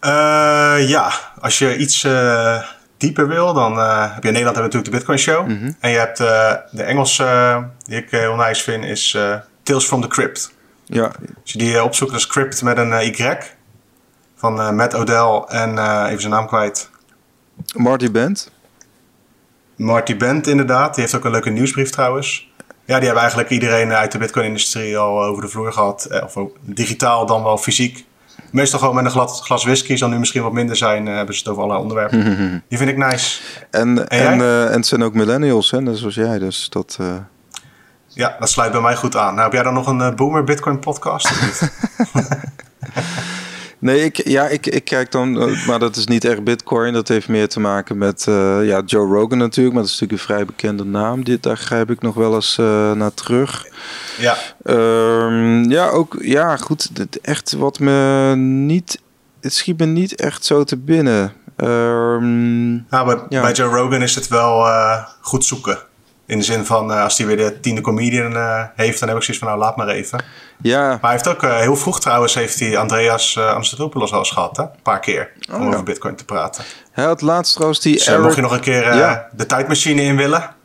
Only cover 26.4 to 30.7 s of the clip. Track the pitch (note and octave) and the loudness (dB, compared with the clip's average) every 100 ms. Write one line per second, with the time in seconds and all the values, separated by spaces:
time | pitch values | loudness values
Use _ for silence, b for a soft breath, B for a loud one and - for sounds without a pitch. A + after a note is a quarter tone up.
26.4 | G2 - - G2+ A#2 A2 A#2+ A#2 A2 A#2 | -8 -10 -14 -6 -4 0 2 2 2 0
27.4 | A2 G#2+ - A#2 B2 B2+ - _ B B | 2 0 0 0 -2 -4 -20 _ B B
28.4 | B C3 C#3 C3+ C3 B2+ B2+ B2+ B2 - | B 0 0 2 0 2 0 0 -2 -4
29.4 | - B2 A#2+ C3 - B2+ B2+ A#2 A#2+ C3 | -2 -2 2 0 2 0 0 0 0 -2
30.4 | A2+ A#2 A#2+ | -2 -2 -2